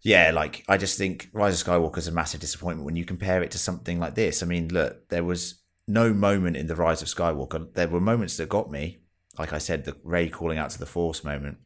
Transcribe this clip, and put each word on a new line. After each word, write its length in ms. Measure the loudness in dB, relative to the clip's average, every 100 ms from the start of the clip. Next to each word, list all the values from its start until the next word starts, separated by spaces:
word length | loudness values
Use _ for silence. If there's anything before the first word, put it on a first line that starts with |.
yeah, 280 | 8 8 8
like, 320 | 6 0 -4 2
I 80 | 2
just 200 | 2 0
think 300 | -2 -2 -8
Rise 260 | 0 2 2
of 80 | 2
Skywalker 300 | 2 2 -2
is 100 | -4
a 40 |
massive 300 | -2 -4 -4
disappointment 440 | -8 -6 -6 -6 -6
when 100 | -6
you 100 | -6
compare 360 | -6 0 0
it 80 | 0
to 60 | -4
something 420 | -4 -4 -4 -2
like 140 | -2 0
this. 280 | 0 0
I 20 | -2
mean, 220 | -2 0
look, 420 | 0 0 -2 _
there 140 | -2
was 320 | 0 -2 -4 -10 _ _ -2
no 260 | 4 4
moment 440 | 4 4 4 2 0
in 100 | -4
The 80 | 0
Rise 260 | 2 2
of 60 | -2
Skywalker. 680 | -2 0 0 -4 -8 -8
There 140 | -2 0
were 120 | 2
moments 360 | 2 2 0 -4
that 120 | -2
got 200 | -2 -2
me. 300 | -4 -6 -8 _ _ _ -10
Like 120 | -6
I 40 | -4
said, 280 | -4 -4 -4
the 100 | -12
Rey 260 | -4 0 0
calling 300 | -2 -4 -2
out 100 | -4
to 80 | -8
the 60 | -8
Force 380 | -2 -2 -2
moment. 340 | -6 -6 -8 -12